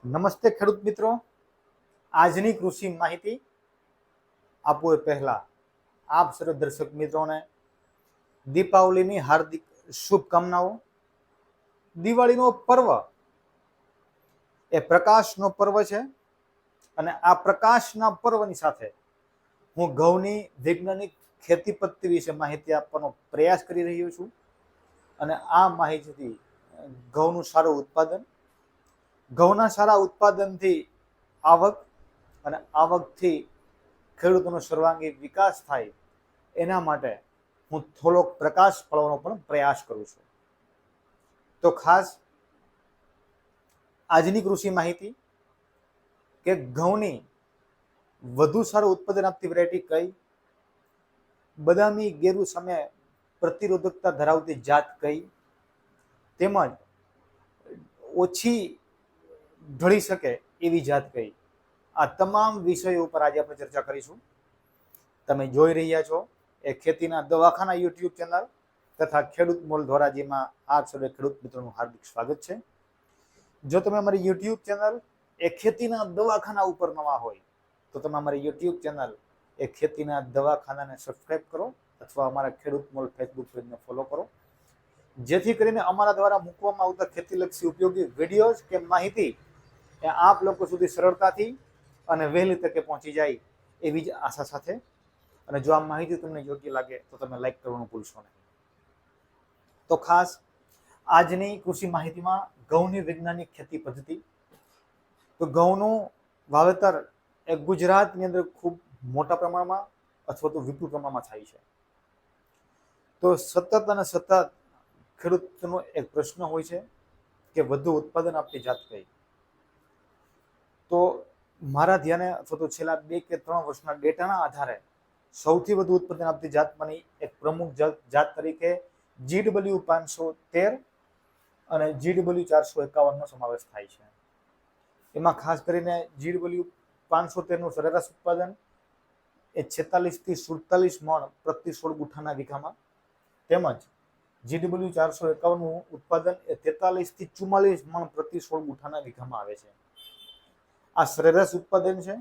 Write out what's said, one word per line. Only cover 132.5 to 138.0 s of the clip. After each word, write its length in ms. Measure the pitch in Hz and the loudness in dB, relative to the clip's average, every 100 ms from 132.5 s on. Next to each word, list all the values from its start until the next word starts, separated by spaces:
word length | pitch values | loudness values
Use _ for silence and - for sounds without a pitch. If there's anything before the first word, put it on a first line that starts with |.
ચારસો 300 | 156 156 - 143 | 4 2 -4 -4
એકાવનનો 440 | 151 143 143 117 | 2 2 2 -10
સમાવેશ 320 | 131 123 120 - | -10 -8 -8 -12
થાય 180 | 107 101 | -18 -20
છે. 100 | _ 104 _ _ _ _ _ _ _ _ _ _ | _ _ _ _ _ _ _ _ _ _ _ _
એમાં 260 | 156 165 160 | 0 0 0
ખાસ 160 | - 160 - | -4 -6 -2
કરીને 300 | 175 170 170 165 143 | -4 -2 -6 -6 -10
જી 140 | 151 | -8
ડબલ્યુ 300 | 180 175 175 175 _ _ _ _ | -6 -6 -6 -8 _ _ _ _
પાંચસો 300 | 165 170 180 - | -2 0 -6 -4
તેરનું 280 | 175 170 156 | -4 -4 -4
સરેરાશ 360 | 156 170 | -2 -2